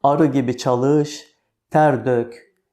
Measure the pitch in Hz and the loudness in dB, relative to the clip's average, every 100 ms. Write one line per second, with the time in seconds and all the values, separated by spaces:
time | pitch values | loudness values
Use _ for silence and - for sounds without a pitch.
0 | 143 147 156 135 123 123 135 123 135 151 | 2 2 2 2 -2 -4 -2 0 2 0
1 | 147 - - _ _ _ _ 156 156 127 | -2 -8 -18 _ _ _ _ 2 2 0
2 | 120 120 117 - _ _ _ | -2 -2 -4 -14 _ _ _